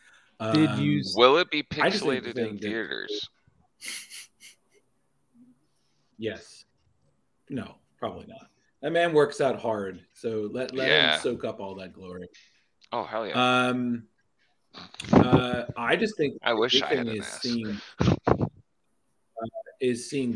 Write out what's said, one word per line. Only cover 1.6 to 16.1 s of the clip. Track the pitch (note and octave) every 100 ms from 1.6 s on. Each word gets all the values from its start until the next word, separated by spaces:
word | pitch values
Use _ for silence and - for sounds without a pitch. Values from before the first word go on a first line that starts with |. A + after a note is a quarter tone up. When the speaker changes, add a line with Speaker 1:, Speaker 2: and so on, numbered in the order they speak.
| C#3 D3+
Speaker 2:
I | D#3
just | G3 D3
think | B2+
the | A#2
Speaker 3:
pixelated | A#2+
Speaker 2:
thing | A2
Speaker 3:
in | G#2
Speaker 2:
that |
Speaker 3:
theaters? | G#2 A2+ F2 A#1 - G#3 - _ _ _ _ _ - - - - - _ - - _ _ _ _ _ _ _ A#3+ B3+ _ _ _ _ _ _ -
Speaker 2:
Yes. | A2 G2 - - - _ _ _ _ _ _ _ -
No, | C3+ F#2 - _ -
probably | A2 F2+ -
not. | - - _ _ _
That | C#3+
man | E3+ E3+
works | D3+ C#3+ -
out | C#3 G#2+
hard, | A#2+ G#2+ F#2+ F2+ _
so | _ A#2+ A2 G#2+
let, | A#2+ B2+
let | C3 C#3+
Speaker 3:
Yeah. | D#2+ D#2 D#2
Speaker 2:
him |
soak | C3+ A2+
up | A#2 G#2
all | G2 F#2+
that | F#2
glory. | F2+ F#2 F2+ F2+ - _ _ _ _ -
Speaker 3:
Oh, | A#2
hell | G2 A2 G#2
yeah. | B2 B2+ B2+ B2+
Speaker 2:
Um, | B2+ B2 A#2 - _ _ _ _ _ _ - - - -
uh, | - B2 B2 B2 B2 A#2+ -
I | A#2 F3
just | G#3+